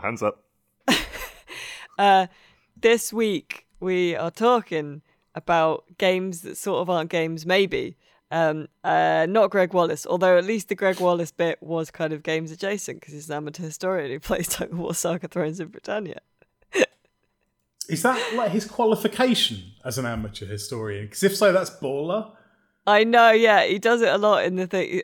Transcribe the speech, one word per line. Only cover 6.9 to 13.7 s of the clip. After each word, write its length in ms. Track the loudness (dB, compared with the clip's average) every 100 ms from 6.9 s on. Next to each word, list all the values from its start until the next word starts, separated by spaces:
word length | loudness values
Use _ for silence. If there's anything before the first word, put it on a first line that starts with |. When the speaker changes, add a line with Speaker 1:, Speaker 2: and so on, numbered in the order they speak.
| -2 -2
Speaker 2:
games, 340 | -2 -2 -4 0
maybe. 540 | 2 2 -2 -6 -10 _ _ -6
Um, 380 | 0 0 -2 -8 _ -2
uh, 420 | 2 2 2 2
not 220 | 2 2
Greg 240 | 2 2 2
Wallace, 320 | 0 -2 -4
although 320 | 0 4 4
at 60 | 4
least 240 | -2 -4
the 40 | -2
Greg 240 | -2 0
Wallace 320 | 0 0 -2
bit 320 | -2 -2 -2
was 280 | -6 -6 -6
kind 240 | -6 -6 -6
of 80 |
games 280 | -4 -4 -4
adjacent, 520 | -8 -6 -6 -6 -12
'cause 100 | -14
he's 160 | -16 -10
an 80 | -8
amateur 280 | -8 -10
historian 460 | -12